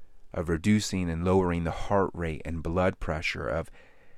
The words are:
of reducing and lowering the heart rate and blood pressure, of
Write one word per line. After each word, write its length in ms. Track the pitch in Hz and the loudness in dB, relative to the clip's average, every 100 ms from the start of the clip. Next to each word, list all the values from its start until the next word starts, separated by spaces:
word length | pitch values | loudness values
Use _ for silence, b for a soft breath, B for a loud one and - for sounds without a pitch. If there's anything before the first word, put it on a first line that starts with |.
| - - - | -16 -16 -10
of 160 | - 82 | -6 -2
reducing 600 | 82 95 107 98 92 87 | 0 4 4 2 -2 -2
and 140 | 82 | 0
lowering 400 | 90 95 90 85 | 4 4 4 2
the 80 | 82 | 0
heart 380 | - - 101 92 | -2 0 2 2
rate 280 | - 85 78 | 0 -6 -6
and 180 | - 82 | -6 -6
blood 380 | 80 87 92 98 | -2 2 2 0
pressure, 480 | - 76 76 82 71 | -2 -2 -4 -4 -2
of 200 | 71 - b b b b | -4 -4 b b b b